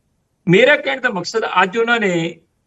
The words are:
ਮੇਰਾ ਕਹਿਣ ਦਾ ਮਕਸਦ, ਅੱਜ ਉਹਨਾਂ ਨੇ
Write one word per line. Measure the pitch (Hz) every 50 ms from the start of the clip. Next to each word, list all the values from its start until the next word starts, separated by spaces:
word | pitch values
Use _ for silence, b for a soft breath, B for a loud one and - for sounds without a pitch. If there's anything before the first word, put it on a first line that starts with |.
| _ _ _ _ _ _ _ _ - 180
ਮੇਰਾ | 165 202 247 277 294
ਕਹਿਣ | 285 - 277 269 262
ਦਾ | - 247
ਮਕਸਦ, | 208 185 170 - - 226 214 - - 185 185
ਅੱਜ | 190 175 226
ਉਹਨਾਂ | 226 226 240 226
ਨੇ | 208 196 175 170 165 170 - - _ _ _ _ _